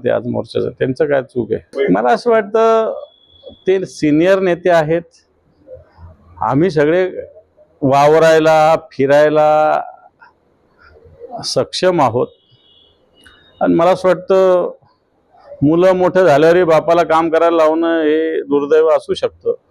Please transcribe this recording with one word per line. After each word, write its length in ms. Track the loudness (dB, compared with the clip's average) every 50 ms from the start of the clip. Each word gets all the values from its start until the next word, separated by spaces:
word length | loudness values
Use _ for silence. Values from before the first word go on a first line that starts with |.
| -4
ते 60 | -4
आज 160 | -4 -4 -4 -6
मोर्चाचं, 420 | -6 -8 -8 -8 -6 -6 -6 -6
त्यांचं 340 | -6 -6 -6 -6 -4 -4 -4
काय 160 | -2 -2 -4 -4
चूक 280 | -6 -6 -8 -6 -6 -6
आहे? 340 | -8 -8 _ -8 -6 -2 -2
मला 240 | -2 0 0 0 -2
असं 180 | -2 0 0
वाटतं 600 | 0 0 0 -2 -2 0 0 2 0 0 -2 -4 -6 -10 -14 -18 _ _ _ _ _ _ -20 -20 -20 -8 _
ते 180 | -2 -2 -2 -4
सिनियर 540 | -6 -8 -4 -2 0 2 2 2 2 2 2
नेते 300 | 0 -2 -2 -2 0 2
आहेत, 320 | 2 2 2 0 -2 -4 -6 _ _ _ _ _ _ _ _ _ _ _ _ -20 -20 -20 -20 _ _ _ -20 -20 -20 _ _ _ -12 -8 -6
आम्ही 280 | -2 0 0 0 0
सगळे 400 | 0 0 0 0 0 0 -2 -4 -6 -10 -16 -16 -20 -20 -20 _ _ _ _ _ _ _ -2
वावरायला, 960 | 0 2 2 4 4 4 4 4 4 4 4 4 2 2 4 4 2 2 0 -2 -6 -6
फिरायला 880 | -4 0 2 4 4 4 4 2 2 2 2 2 2 2 0 0 -2 -4 -8 -14 -20 -20 _ _ _ -20 -20 _ _ _ _ _ _ _ _ _ _ _ -20 -20 -20 -20 -20 -20 -20 -20 -16 -16 -12 -12
सक्षम 560 | -6 -4 -4 -4 -4 -6 -4 -2 -2 0 0
आहोत. 260 | 0 0 0 -2 -6 -6 -8 _ _ _ _ _ _ _ _ _ _ _ _ _ _ _ _ _ _ _ _ _ _ _ _ -6
आणि 140 | -2 -2 0
मला 160 | 2 2 2
असं 180 | 0 0 0 0
वाटतं 600 | -2 -2 -2 0 0 2 4 2 2 2 0 -4 -8 -12 _ _ _ _ _ _ _ _ _ _ _ _ _ -20 -8 -4 -2
मुलं 300 | 0 2 2 2 2 2
मोठं 300 | 2 0 0 2 2 2
झाल्यावरही 400 | 4 4 4 4 4 4 4 2
बापाला 380 | 2 2 2 2 2 0 0 0
काम 240 | 0 0 0 0 0
करायला 260 | 0 0 0 2 2
लावणं 440 | 2 2 2 0 0 -2 -2 -2 -2 0
हे 380 | 0 0 0 -2 -4 -4 -6 -4
दुर्दैव 460 | -2 -2 -2 0 2 2 2 2 2
असू 260 | 0 0 -2 -6 -6
शकतं. 400 | -6 -6 -8 -8 _ -6 -6 -6 -6 _ _